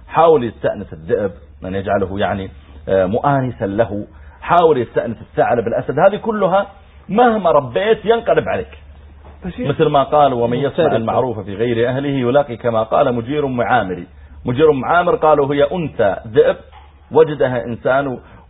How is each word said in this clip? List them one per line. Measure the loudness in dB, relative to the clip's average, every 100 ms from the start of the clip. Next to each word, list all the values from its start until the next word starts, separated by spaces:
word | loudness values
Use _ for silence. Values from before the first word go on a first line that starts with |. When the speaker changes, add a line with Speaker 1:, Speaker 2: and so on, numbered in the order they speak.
| -4
Speaker 1:
حاول | 2 4 4
يستأنس | 0 -4 -6 -4 -10
الذئب، | -14 -4 -2 -2 -6 -18 -14 -8
أن | -6
يجعله، | -2 -2 -2 -4
يعني، | -4 -4 -8 -14 -20 -14 -2
آه، | 0 2
مؤانسا | 0 0 0 -2 -4 -4
له، | -2 -2 -4 -10 -18 -20 -16
حاول | 0 4 4 2
يستأنس | 0 -4 -6 -8
الثعلب، | -6 -2 0 0 0
الأسد، | -4 -4 2
هذه | 2 2
كلها | -2 -2 0 0 -2 -10 -20 -20 -4
مهما | 2 2 4 2
ربيت | 2 0 -2 0 0 2
ينقلب | 0 2 0 0
عليك. | -4 -6 -16 -20 -20 -20 -20 -20 -14 -12
Speaker 2:
بس | -6
Speaker 1:
مثل | -4 0 2
ما | 2
قال: | 2 2 2
"ومن | 2 0 0
يصنع | -2
Speaker 3:
مفترسة. | 0 0 0
Speaker 1:
المعروف | 0 -2 -2 -4
في | -8 -4
غير | -2 0 0
أهله | -2 -4
يلاقي"، | -2 2 2 0 -4
كما | -2 -2
قال | 0 0 0 -2
مجير | -4 -4 -2
معامري. | -2 0 0 0 -6 -12 -20 -20 -10 -6
مجير | 2 2
معامر | 2 0 2 2 2
قالوا: | 4 4 2
"هي | 0
أنثى | 0 0 -6 0 0 -2 0
ذئب | 2 2 0 -10 -20 -20 -20 _
وجدها | 2 2 2 -2 -2 -6
إنسان | -4 0 0 -2 -8 -14 -20